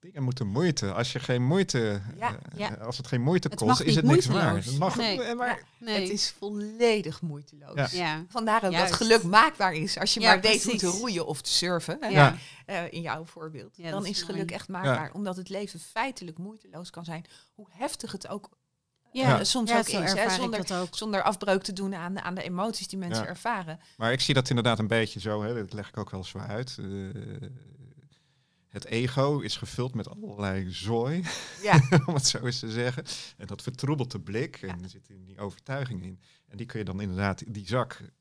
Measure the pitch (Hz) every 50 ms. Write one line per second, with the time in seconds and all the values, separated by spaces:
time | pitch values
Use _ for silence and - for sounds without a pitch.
0 | _ 170 190 151 135 127 123 127 123 101 95 123 170 180 151 - - 98 95 90
1 | 120 123 - 123 123 - 127 123 123 127 160 190 196 185 - 127 113 110 104 101
2 | 98 104 120 - 208 240 - - - - - 165 208 156 107 - 107 113 120 -
3 | 131 - - 123 120 139 175 180 - 156 - - 117 220 254 - - - - -
4 | - 240 294 349 370 - - - - 127 - - - 120 131 143 165 190 - 240
5 | 240 220 196 269 240 214 240 240 247 247 240 - - _ _ _ 233 233 214 202
6 | 190 185 208 208 - - - - - 202 208 208 208 214 214 226 240 233 220 214
7 | 190 151 156 - - 170 147 143 147 - - 147 143 143 - 143 139 127 135 180
8 | 180 160 156 156 165 180 - 247 226 220 214 226 208 190 170 165 185 185 175 -
9 | 240 208 220 226 185 170 185 214 233 - - - 202 185 170 156 156 147 - -
10 | 180 214 - 233 214 226 190 185 185 220 220 202 - - 247 214 185 180 175 196
11 | 226 254 202 170 165 - 156 - - - - - - 175 180 170 - - 160 294
12 | 320 214 196 - 143 135 - - - - - - - - 196 185 170 165 - -
13 | 165 156 120 156 165 165 - - 160 160 156 131 - - _ - 170 165 165 196
14 | 202 196 196 - - - 196 190 - 170 - 202 - - 190 180 175 135 127 -
15 | 156 - - 190 208 190 185 185 185 - 190 190 208 202 - 165 - - - 226
16 | 233 269 254 - 185 175 160 160 180 202 220 220 _ 196 185 151 180 175 - -
17 | 175 160 165 160 165 - - - - _ _ - 214 - _ 175 233 294 - -
18 | - 226 - 196 - - - 202 196 - _ _ _ _ _ _ _ _ _ _
19 | _ _ _ 247 262 247 226 208 202 202 - 254 233 208 233 233 220 - - 202
20 | 170 185 196 190 196 196 185 185 254 240 226 208 185 - 190 180 185 175 - -
21 | 214 220 208 196 - - 214 185 - 208 190 196 190 - 196 180 196 190 196 180
22 | 165 175 190 185 - - 180 190 - - 180 180 196 226 220 - - - - 190
23 | 185 175 202 - 110 - 180 - - 226 240 202 180 160 156 170 - - - _
24 | 110 113 123 135 - - 147 131 127 - 135 120 113 123 117 104 113 104 113 117
25 | 113 107 - 104 90 110 104 107 104 107 120 120 104 95 - 107 98 - - -
26 | 104 - - 95 92 - - 95 - 139 104 110 127 127 - - 101 95 98 98
27 | 98 95 - - 104 107 104 101 - 98 127 127 - - - - 135 - - -
28 | - - _ _ _ _ _ _ _ _ _ _ _ _ _ 104 - - - 113
29 | 123 123 127 139 135 143 147 143 95 104 - - - - - - 123 127 127 113
30 | 98 - - - 208 220 104 101 101 98 92 95 95 90 90 85 92 101 117 117
31 | 117 131 156 175 185 160 - - - - - - 196 208 190 160 131 131 156 165
32 | 131 - 175 139 131 - - 120 123 123 120 - - 113 110 117 120 123 123 127
33 | - - - - - - - _ - 95 107 98 - - 123 - - 131 147 147
34 | 127 - - 104 80 80 98 110 139 170 - - - 95 90 87 90 92 90 101
35 | 90 _ 101 95 92 92 98 98 104 101 90 - _ - 135 139 139 127 117 92
36 | 85 92 92 90 _ _ _ _ _ _ - 98 - - - 113 104 95 92 95
37 | 104 98 90 92 101 98 95 - - - 113 110 101 90 104 131 120 117 - -
38 | - - _ _